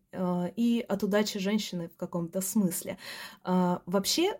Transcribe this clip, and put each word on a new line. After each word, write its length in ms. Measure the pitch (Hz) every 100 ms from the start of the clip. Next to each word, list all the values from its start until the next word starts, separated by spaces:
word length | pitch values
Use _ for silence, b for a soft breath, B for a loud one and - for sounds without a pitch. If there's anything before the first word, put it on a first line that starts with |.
| _
э, 380 | - 180 175 180 -
и 300 | 233 233 -
от 160 | 196
удачи 340 | 202 202 208 208
женщины 520 | 190 214 - 175 170
в 80 | -
каком-то 420 | 175 175 170 190
смысле. 580 | 190 220 185 - - - B B B B
А, 380 | 180 185 180 180 -
вообще, 540 | 196 196 - 370 466